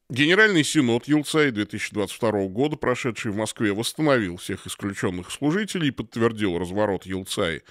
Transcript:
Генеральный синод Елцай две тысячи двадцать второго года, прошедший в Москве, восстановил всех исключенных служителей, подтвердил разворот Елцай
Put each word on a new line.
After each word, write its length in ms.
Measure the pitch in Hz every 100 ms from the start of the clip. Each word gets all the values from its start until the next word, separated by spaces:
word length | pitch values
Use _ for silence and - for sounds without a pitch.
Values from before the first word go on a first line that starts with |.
| -
Генеральный 540 | 123 151 190 214 170
синод 460 | 135 156 120 117 -
Елцай 420 | 151 143 156 143
две 140 | 104
тысячи 280 | 101 107 -
двадцать 220 | 104 95
второго 340 | - 113 104 95
года, 280 | 101 151 151
прошедший 560 | 127 123 131 101 113
в 40 | 101
Москве, 360 | 110 - 107
восстановил 640 | 101 117 - 151 127 95 90
всех 280 | - 92
исключенных 680 | - - 101 98 107 87 -
служителей, 580 | - 143 190 208 185 147
подтвердил 680 | - 110 120 117 110 101 87
разворот 480 | 90 101 104 90 92
Елцай 580 | 95 95 - 87 78 -